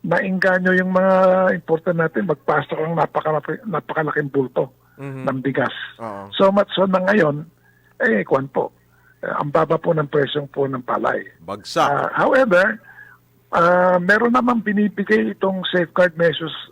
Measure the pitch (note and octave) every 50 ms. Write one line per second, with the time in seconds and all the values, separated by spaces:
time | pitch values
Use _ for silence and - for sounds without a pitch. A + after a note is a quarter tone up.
0 | - E3 E3+ - G3 F#3+ F#3 F#3 F#3 F#3+ F#3 F#3 F3+ F#3 F#3 F#3 F#3 F#3 F#3 F#3
1 | F#3+ F#3+ F#3+ F#3 F#3+ F#3 F#3 F#3+ F#3 F#3 F#3+ F3 - - D#3+ D#3 - F#3+ F3 E3
2 | E3 D#3+ - A3 G#3 F3 D3+ - _ - D#3 D#3 D3+ - E3 D3+ D#3 D#3+ E3+ D#3+
3 | D3 - _ D#3 - D#3 D#3 D3 - - D#3 - - A3 E3 D#3 - - - D#3+
4 | D#3 D3 C3+ D3+ D3+ C#3 - C#3 C3 B2+ _ E3 D#3 - _ _ _ _ _ -
5 | C3+ C#3 C3+ C3+ C3 C#3 C3 C3 B2+ C#3 C3 C#3+ C3+ - - - - - - -
6 | A2+ A2+ G2+ G2+ G2 G2+ - - G3 G3 G3 G#3 G#3 - - F3+ F#3+ G3 F#3 F#3
7 | F#3 F#3+ G#3 G#3+ E3 D3+ C#3+ D3 D#3+ - _ _ _ _ _ _ _ _ _ _
8 | A#3+ A#3 A3 G3+ F3 - D#3+ C3 C3+ C#3 - - C3+ - _ _ _ _ _ _
9 | _ _ _ _ - - - - - D3 C#3+ E3 D#3+ D3 E3 D#3 - D#3+ E3 D#3
10 | D3 C#3+ - D3+ C#3 B2+ - D3 C#3+ - - C#3+ C#3 C3+ C3+ B2 B2 - A#2+ A2+
11 | A2 B2 B2+ G#2+ - - _ _ E2 F2 G2+ G#2 - - - - - C3+ C#3+ C#3
12 | C#3 - - - F#3 C4+ C4+ C4 C4+ A#3 F3+ F3 F#3+ A3 A3 - _ - - -
13 | - - - _ _ _ _ _ _ _ - F3 E3+ E3+ F3+ F3+ F3+ F#3 F3+ F3+
14 | F3 F#3 G#3 G#3+ A#3+ A#3+ A#3 B3+ A#3 B3 B3 A3+ F#3+ G#3+ G3+ G#3 G#3 G3+ - -
15 | G3 G3+ G#3+ A3 A3 A3 G3 _ - F#3+ F#3+ F#3 F3 - - F3+ E3+ D#3+ _ F#3+
16 | F3+ F3+ D#3 D#3+ E3+ E3 D3 - E3 D3+ - - - -